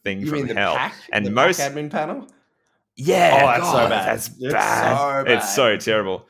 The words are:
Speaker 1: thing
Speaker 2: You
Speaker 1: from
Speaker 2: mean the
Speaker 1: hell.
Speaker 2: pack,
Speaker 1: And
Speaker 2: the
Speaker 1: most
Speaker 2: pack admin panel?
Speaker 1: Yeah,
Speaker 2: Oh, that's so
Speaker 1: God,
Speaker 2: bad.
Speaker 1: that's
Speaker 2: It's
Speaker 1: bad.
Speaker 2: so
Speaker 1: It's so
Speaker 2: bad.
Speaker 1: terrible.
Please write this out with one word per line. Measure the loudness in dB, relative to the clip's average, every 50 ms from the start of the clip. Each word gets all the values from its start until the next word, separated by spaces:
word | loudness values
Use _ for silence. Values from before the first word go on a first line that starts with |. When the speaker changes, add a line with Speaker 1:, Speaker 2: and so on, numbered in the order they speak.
Speaker 1:
thing | -8 -8 -8 -6
Speaker 2:
You | -6 -6
Speaker 1:
from | -6 -6
Speaker 2:
mean | -6 -4
the | -2
Speaker 1:
hell. | -2 0 0 0
Speaker 2:
pack, | -2 -4 -6 -8 -14 -14 -4
Speaker 1:
And | -4 -2 -2
Speaker 2:
the | 0
Speaker 1:
most | 0 2 2 2 2 0
Speaker 2:
pack | -4 -4
admin | -4 -8 -10 -6
panel? | -6 -6 -6 -6 -8 -12 -14 -18 _ _ _ _ _ _ _ _ _ _ _ _ _
Speaker 1:
Yeah, | -6 -2 0 2 4 4 6 6 6
Speaker 2:
Oh, | 6
that's | 6 4 2 2
so | 2 2
Speaker 1:
God, | 2 2 2
Speaker 2:
bad. | 0 0 0 -2
Speaker 1:
that's | -4 -4 -6 -12
Speaker 2:
It's | -12 -10 -6 -2
Speaker 1:
bad. | -2 0 0 0 0 0 0 0 0 0 -2 -2 -2 -2 2
Speaker 2:
so | 2
Speaker 1:
It's | 2 2 2 -2 0
so | 2 2 2 2
Speaker 2:
bad. | 0
Speaker 1:
terrible. | -2 -2 -2 0 0 -2 -6 -8 -10 _